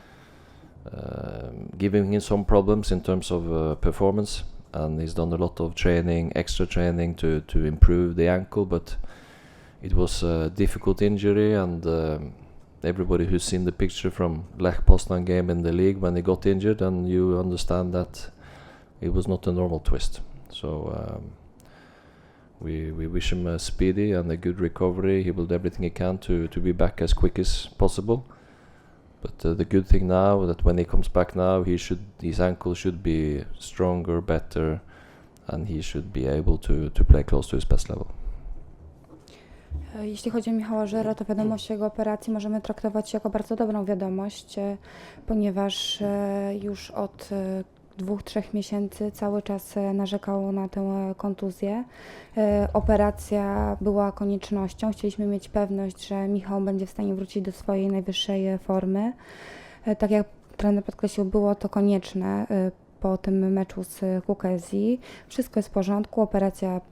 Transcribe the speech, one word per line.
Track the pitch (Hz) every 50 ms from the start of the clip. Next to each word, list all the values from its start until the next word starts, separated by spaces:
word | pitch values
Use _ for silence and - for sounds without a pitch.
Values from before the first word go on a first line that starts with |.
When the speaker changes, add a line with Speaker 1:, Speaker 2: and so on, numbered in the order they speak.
| - - - - - - - - - - - - - - - - - - -
Speaker 1:
um, | - 69 69 - 67 67 - - 55 58 58 - - - - -
giving | 82 92 101 95 104 101 98 101
him | 104
some | 101 - 104 101 98
problems | - - 101 98 98 107 107 104 - 95
in | 92 -
terms | - 95 92 87 -
of, | 90 87 85 82 82
uh, | 82 80 78 76
performance, | - - 90 80 - 101 98 98 104 104 104 - - - - - - - - -
and | 73 78 78 78 78
he's | 80 80 82
done | - 82 85 85
a |
lot | 82 90 85 - -
of | 85 82 82
training, | - - 87 87 85 85 87 85 85 82 82 -
extra | - 87 - - - 90
training | 87 - - 87 87 85 85 85 85 85
to, | - - 80 80 78 78
to | - - 85 78
improve | 78 76 76 - - 87 87 87 87 85
the | 87 85 87
ankle, | 90 92 95 - - 107 101
but | 92 92 85 - - - - - - - - - - - - - - - - - - - - -
it | - -
was | 87 92 85 - - -
a | 85 82 82 80 80
difficult | 85 92 101 95 - - - - 98 - 101
injury, | 101 104 98 98 101 101 104 104 107 107
and, | 101 95 90 87 82 82
um, | 85 82 82 80 78 78 76 73 71 - - - - - - - - - - -
everybody | 82 87 92 92 87 90 85 85
who's | 92 95 90 -
seen | - 92 90 92
the | 90 87
picture | - 98 92 - - - 95
from | - - 90 87 82 78 87 - - -
Lech | 90 90 87 - -
Poznan | - 90 90 - - 92 90 90
game | 90 90 90 90 87
in | 87 85 85
the | 85 82
league | 90 92 95 98 95
when | 95 90 87
he | 87 87
got | 92 92 87 -
injured, | 101 98 95 95 104 110 107
and | 95 95 92 90 90 90
you | 90 92 92 92 90 87
understand | 92 92 90 82 - - 87 90 92 90 87
that | 90 90 - - - - - - - - - - - - - - - - - - -
it | - 85 87
was | 82 80
not | - 95 90 - 98
a | 90
normal | 90 90 90 82 78
twist. | - - - - - - - - - - - - - -
So, | - - - 76 78 76 76 76 73
um, | - - - 71 - - - - - - - - - - - - - - - - - - - - - - - - - - - - -
we, | 80 80 78 78 78 78 80
we | 80 80
wish | 80 85 87 80 - -
him | 90 87
a | 87 85 82
speedy | - - - - - 92 92 101 104 107 101
and | 90 85 85
a | 82
good | 82 87 90 87 95
recovery. | 90 85 - - 95 92 90 92 95 95 98 95 92
He | 90
will | 85 90 85
do | 85 87
everything | 87 92 90 - - 90
he | 85
can | - - 92 90 92 98
to, | - - 90 85 82 80
to | - 85
be | 87 90 87
back | 87 90 87 - - 85
as | 85 -
quick | - - 90 - -
as | 92 - - - - - - -
possible. | 98 95 - - 98 107 117 127 127 - - - - - - - - - - - - - - - - - - - -
But, | - - - -
uh, | 82 82
the | - -
good | - - 95 95 -
thing | - 95 92
now | 90 92 92 95 101 101 101 95
that | 87 85 - -
when | 85 87 87
he | 85
comes | - - 85 85 -
back | - 90 90 - -
now, | 95 92 92 95 95 90
he | 92 90 85
should, | - - 95 87 95 101 - - -
his | 85 80 -
ankle | 90 90 90 - - 90 87
should | - - 95 87 85 98
be | 87 78 80 78 76 73 69 67 - - -
stronger, | - - - - 92 90 90 87 85 87 85 85 87
better, | - 82 80 - - - 80 80 78 78 - - - - - - - - - - - - - -
and | - - 80 80 104
he | 85 76 71
should | - - 73 76
be | 92 101 - 64 67 69 78
able | 78 - 80 76
to, | - - 80 73 76 73
to | - - -
play | - - 73 71
close | - - 71 65 -
to | -
his | 67 -
best | - - - - -
level. | - - - - - - - - - - - - - - - - - - - - - - - - - - - - - - - - - - - - - - - - -
Speaker 2:
E, | 214 214 214
jeśli | 214 208 - 233
chodzi | 226 240 214 233
o | 226
Michała | 220 214 214 226 214 214
Żera, | 202 196 226 220 220 214
to | - 214
wiadomość | - 214 196 214 214 220 208 - -
o | 220
jego | 208 214
operacji | 214 214 - 214 214 214 208 - - 226
możemy | 214 202 214 214 214
traktować | 214 - 214 - - 220 208 214 208 - -
jako | 214 - 214
bardzo | 202 214 208 - 233
dobrą | 208 233 214 214 208 196
wiadomość, | 185 208 185 196 190 185 190 196 208 - - - - - -
e, | 196 202 202 190 - - - - - - - - -
ponieważ, | - 226 220 208 208 185 196 196 202 196 - - - - - 202
e, | 202 202 202 202 196 196 202 196 202 202 202 196
już | 208 202 190 - -
od, | - - 202 196 - - - - 202
e, | 196 190 190 190 190 185 - _ _ - - - -
dwóch, | 190 185 208 202 -
trzech | - - 214 202 - -
miesięcy | 208 190 - 214 202 202 196 - - 214 208
cały | 202 - - 202 202 208 202
czas, | - 202 196 - - -
e, | 208 196 196 196
narzekał | 196 196 190 196 202 - - 196 196 196 196 196
na | 196 190 190
tę, | - 202
e, | 196 196 196 196 196 190 190
kontuzję. | - - 202 196 - - 196 180 - - 196 202 233 247 - - - - - - - - - -
E, | - 214 208 208 208 202 - -
operacja | 214 208 - 220 202 208 208 208 - - - 214 208 202 196 202 208 208 208 202 196
była | 202 208 202 202 202 202 196
koniecznością. | - 202 202 202 196 - - 208 202 190 185 - - - 220 202
Chcieliśmy | - - 208 196 - 214
mieć | 202 202 196 - -
pewność, | - 214 208 190 196 196 196 190 185 - - -
że | 202 196 196 196
Michał | 202 202 190 190 196 202
będzie | 196 190 196 190 190
w | 185
stanie | - - 208 202 190
wrócić | 190 196 185 - 208 185
do | 190 185
swojej | - - - 202 196 190 196
najwyższej, | 196 190 185 196 190 - - - 196 196 190
e, | 190 190 185
formy. | - - 190 190 185 185 190 196 208 233 254 - - - - - - - - - - - - - -
E, | 226 214
tak | 214 214 202
jak | 214 208 202 - - - - - -
trener | - - 208 208 202 202
podkreślił, | - - - - 202 - - 202
było | 190 - 214 202 202 202
to | 202 - 196
konieczne, | - 208 202 202 202 190 185 - - 196 185 190 196 202 208 -
e, | 214 190 185 185 180 - - _ - -
po | - 190 190
tym | 185 - 202 190 190 190 185 190
meczu | 196 190 190 - 190 185
z | - - - - 185 185 185 180
Kukezji. | - 202 202 - 185 185 175 170 - - 202 202 220 247 254 - - - - - -
Wszystko | - - 254 - - 214
jest | 202 -
w | -
porządku, | 196 190 190 202 202 208 - - -
operacja, | 220 208 - 196 196 196 185 - - 190 185 185 180 -